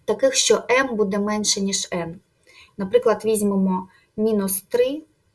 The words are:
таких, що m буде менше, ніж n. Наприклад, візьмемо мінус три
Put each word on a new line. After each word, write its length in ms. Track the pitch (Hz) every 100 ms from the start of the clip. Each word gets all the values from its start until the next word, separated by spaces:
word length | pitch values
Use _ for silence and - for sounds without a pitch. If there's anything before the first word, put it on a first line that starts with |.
| -
таких, 300 | 214 269 262
що 200 | - 208
m 400 | - 247 269 220
буде 240 | 202 202
менше, 420 | 208 214 202 -
ніж 280 | 196 196 -
n. 240 | 175 165 175 _ _ _ - - -
Наприклад, 440 | 190 233 233 208 214
візьмемо 600 | 214 202 196 190 185 - _ _ -
мінус 440 | 220 214 190 190
три 400 | - 240 254 302 - _ _